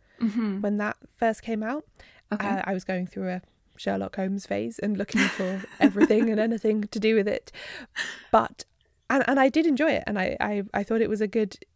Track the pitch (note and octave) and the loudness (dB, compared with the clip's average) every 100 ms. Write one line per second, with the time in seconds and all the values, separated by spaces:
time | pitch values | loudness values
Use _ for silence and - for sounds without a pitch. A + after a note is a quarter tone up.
0 | _ _ A3+ A3+ G#3+ G3 G3+ G#3 G#3 - | _ _ -2 0 -2 -2 -2 -2 -4 -8
1 | - _ A3+ A3 A3+ A3 A3 D4 - _ | -16 _ 0 0 -4 -4 -4 -6 -10 _
2 | - _ _ G#3 G3+ G3 - F#3 - F#3 | -20 _ _ -4 -2 -2 -2 -4 -4 -4
3 | F#3 G3 F#3 F3+ - _ _ - G3 G3 | -4 -6 -6 -6 -10 _ _ -8 -4 -4
4 | F#3+ - F#3+ G3 - G3+ A3+ - G3+ G3 | -4 -4 -4 -4 -4 -4 -4 -4 -2 -2
5 | - A3 G3 - F#3 F#3+ - - C4+ G3+ | -2 0 0 0 -4 -6 -10 2 4 6
6 | - G#3+ A3+ G#3+ A3+ A3+ G#3+ G#3+ G#3 G#3+ | 4 6 4 2 0 0 0 0 -2 0
7 | A3 A3 G3+ - - - - - - - | 2 2 2 -4 -8 -16 -16 -16 -12 -10
8 | - - - A3 A3+ - - _ _ _ | -10 -10 2 2 2 -6 -20 _ _ _
9 | - C4 A#3+ C#4 C4+ D#4 D#4+ C4 D#4 A#3 | 0 2 4 4 4 4 2 4 2 2
10 | - G3+ F#3 - G#3 G#3 G3 G3+ - A3+ | -2 -2 -2 -2 -2 -2 -4 -6 -2 0
11 | A3 G#3+ G#3 A3+ G#3 - - | 0 0 -2 0 -2 -6 -14